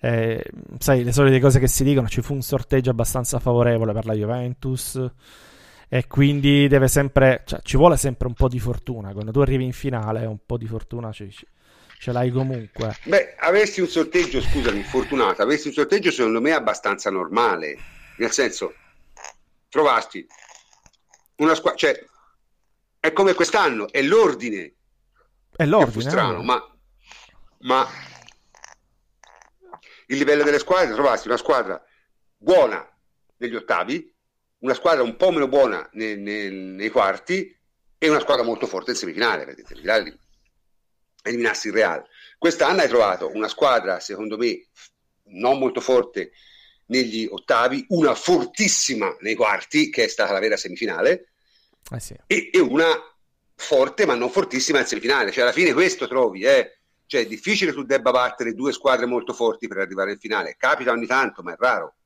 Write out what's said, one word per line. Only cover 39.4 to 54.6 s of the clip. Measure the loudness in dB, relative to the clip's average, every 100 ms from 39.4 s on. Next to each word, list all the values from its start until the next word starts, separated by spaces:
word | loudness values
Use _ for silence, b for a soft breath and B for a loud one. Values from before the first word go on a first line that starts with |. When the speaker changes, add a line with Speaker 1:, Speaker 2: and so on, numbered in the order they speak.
| -6
Speaker 2:
perché | -18
in | -20
semifinale | -12 0 0 0 -14 _ _ _ _ _ _ _ _ _ _
eliminassi | -8 -4 -2 -4 -4
il |
Real. | 0 0 0 -10 b b b
Quest'anno | -2 2 2 2
hai | 2
trovato | 4 4 2 -4
una | -6 -6
squadra, | 0 2 2 0 -6
secondo | -6 -10 -8 -2
me, | -2 -4 _ _ B _ _ _ _
non | -4 0 0
molto | 0 -4
forte | 0 0 0 -6 -10 b b b b b _
negli | -4 -2 -4 -8
ottavi, | -10 -2 0 2 -2 -4
una | 0 2 0
fortissima | 2 0 0 -4 -2 0 -2 -2 -4 -6
nei | -6 -2
quarti, | 0 -2 -2 -2 0
che | 0 -2
è |
stata | -2 -2
la | 0
vera | 0 -2
semifinale, | -6 -8 -6 0 0 0 -4 _ _ _ _ _ -16
Speaker 1:
Eh | -14
sì. | -14 -18 _
Speaker 2:
e, | -4 0
e | 2
una | 2 4 2 2 -4 _ _ _ _ _
forte | 0 2 2 2 0
ma |
non | 2 0
fortissima | -2 -2 -2